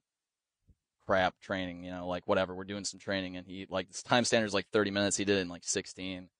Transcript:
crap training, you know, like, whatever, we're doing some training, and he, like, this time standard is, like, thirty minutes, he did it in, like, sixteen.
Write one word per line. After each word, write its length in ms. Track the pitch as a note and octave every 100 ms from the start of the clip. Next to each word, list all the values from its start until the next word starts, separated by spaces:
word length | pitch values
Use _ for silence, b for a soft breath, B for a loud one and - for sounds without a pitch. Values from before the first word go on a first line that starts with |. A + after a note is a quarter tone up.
| _ _ _ _ _ _ _ _ _ _ -
crap 320 | G2 F2+ -
training, 440 | - F#2+ F2+ F2
you 80 | F2+
know, 160 | F2+ F2+
like, 180 | F2+ -
whatever, 280 | G2 F#2 F#2
we're 80 |
doing 220 | F#2+ G2+ F#2+
some 160 | G2
training, 340 | - G2 F#2 F2+
and 100 | F2+
he, 220 | F#2 F#2+
like, 200 | F#2+ F#2
this 120 | -
time 220 | - B2+
standard 240 | A#2 A#2 A2
is, 60 |
like, 140 | G2 F#2
thirty 200 | A2 G2+
minutes, 260 | G2 G2+ F#2+
he 80 | G2+
did 120 | G2+
it 40 |
in, 80 | F2+
like, 140 | F2 -
sixteen. 640 | G2+ F#2 - F#2 F#2 F#2